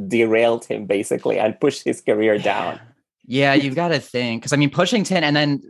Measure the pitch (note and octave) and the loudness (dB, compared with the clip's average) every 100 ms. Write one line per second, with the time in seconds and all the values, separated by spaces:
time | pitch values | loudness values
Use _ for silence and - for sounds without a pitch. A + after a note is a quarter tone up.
0 | G2 A#2 A2+ A2 A#2 A#2 - A2 G#2 G2+ | -2 2 4 4 2 0 -4 -6 -2 -2
1 | G#2+ B2 A#2+ G2+ A2 - C#3+ - B2+ B2 | -2 -4 -2 0 -2 0 -2 -2 -4 -4
2 | - G#2+ A2 G#2+ G2 G2 F2 - - _ | -2 0 2 2 0 -2 -4 -8 -14 _
3 | _ _ - C3 C#3 C#3+ C#3 C3+ E3+ D3 | _ _ -6 0 2 2 0 -2 -2 -2
4 | - B2 A#2+ A2+ - D3 C#3+ D#3 F3+ A#3 | -4 -6 -4 -4 -2 2 2 2 0 0
5 | F3+ F#3 D3+ D3 D3 C#3+ | 0 0 0 2 0 -2